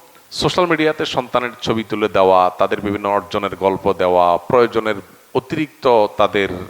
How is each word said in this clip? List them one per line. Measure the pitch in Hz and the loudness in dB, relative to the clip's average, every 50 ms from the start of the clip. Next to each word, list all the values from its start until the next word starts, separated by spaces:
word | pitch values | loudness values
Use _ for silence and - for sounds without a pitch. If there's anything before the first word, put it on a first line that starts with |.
| - _ _ - _ - | -20 _ _ -20 _ -16
সোশ্যাল | - - - 156 - - 180 | -10 -4 -4 -2 0 0 0
মিডিয়াতে | 170 165 151 156 156 151 - 160 | 0 0 0 0 -2 -2 -2 -6
সন্তানের | - - 143 123 117 - 123 123 120 117 - | -6 -6 -6 -6 -2 -4 -4 -4 -4 -10 -8
ছবি | - - 117 113 107 | -6 -4 -4 -4 -4
তুলে | - 107 104 107 104 | -6 -4 -4 -2 0
দেওয়া, | 92 98 95 95 95 92 90 90 | 2 2 4 6 6 4 4 2
তাদের | - - 98 98 110 101 | 2 0 -2 -2 -2 -4
বিভিন্ন | 101 104 101 104 104 101 | -4 -4 -6 -4 -2 -2
অর্জনের | 101 101 98 - - 104 101 98 95 | -2 -2 -2 -4 -6 -6 -4 -6 -6
গল্প | 90 92 95 95 92 - 101 | 0 0 0 0 0 -2 -2
দেওয়া, | 95 87 92 90 90 90 87 87 87 85 | -2 0 0 2 4 4 4 4 2 0
প্রয়োজনের | - - - 123 120 113 104 113 110 110 107 98 92 - - - _ _ - | -2 0 2 2 2 2 0 -2 -2 -2 -6 -6 -8 -18 -20 -20 _ _ -6
অতিরিক্ত | 131 127 - 165 160 156 143 - - - 131 120 113 104 101 - | -6 -6 -6 -8 -6 -8 -8 -8 -4 0 2 2 2 2 0 0
তাদের, | - 104 98 101 104 98 92 90 90 92 | 0 0 0 0 0 -2 -2 -4 -8 -12